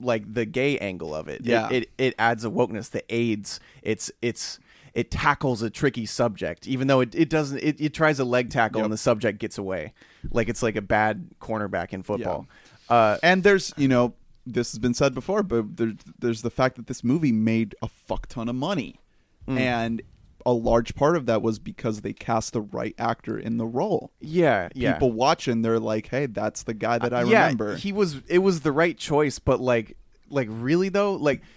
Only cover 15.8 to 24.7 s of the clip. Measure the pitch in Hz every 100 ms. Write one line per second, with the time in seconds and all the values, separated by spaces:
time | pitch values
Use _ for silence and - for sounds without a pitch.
15.8 | 113 104 - - 120 113 117 - 131 -
16.8 | 113 127 120 160 151 110 110 113 110 -
17.8 | 113 - - 101 - 123 117 127 156 190
18.8 | 82 - _ _ _ _ - 131 127 117
19.8 | 113 113 - _ _ - 127 120 117 117
20.8 | 117 - 143 170 120 110 113 104 - -
21.8 | 117 104 107 - - 113 - 120 104 117
22.8 | 113 - 113 113 - 110 110 117 113 123
23.8 | 202 185 - _ - 170 156 104 87